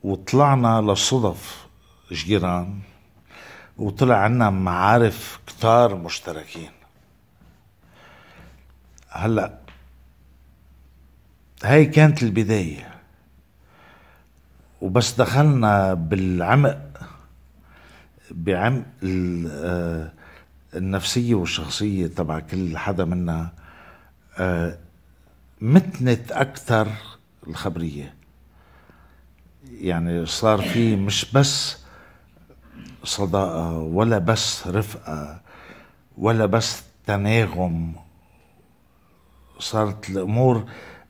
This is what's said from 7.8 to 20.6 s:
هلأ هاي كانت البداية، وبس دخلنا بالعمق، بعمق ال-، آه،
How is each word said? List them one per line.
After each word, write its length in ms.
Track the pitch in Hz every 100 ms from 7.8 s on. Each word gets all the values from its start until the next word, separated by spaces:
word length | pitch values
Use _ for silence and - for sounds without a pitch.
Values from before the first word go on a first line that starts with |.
| _ _ - - - - - - - _ _ - _
هلأ 480 | 82 107 110 - - - - - - _ _ _ _ _ _ _ _ _ _ _ _ _ _ _ -
هاي 200 | 101 147 151
كانت 360 | 151 151 147
البداية، 720 | 117 101 104 107 85 69 - - _ _ _ _ _ _ _ _ _ _ _ _ _ _ _ _ _ _
وبس 400 | 98 101 113 -
دخلنا 760 | 110 131 151 135 110 101 95
بالعمق، 1120 | 90 82 98 92 90 85 131 139 - - - - - - - _ _ _ - - - - _ _
بعمق 540 | 87 82 90 107 127 - -
ال-، 480 | 92 92 90 87 82
آه، 640 | 73 85 87 85 82 80 - - - _ _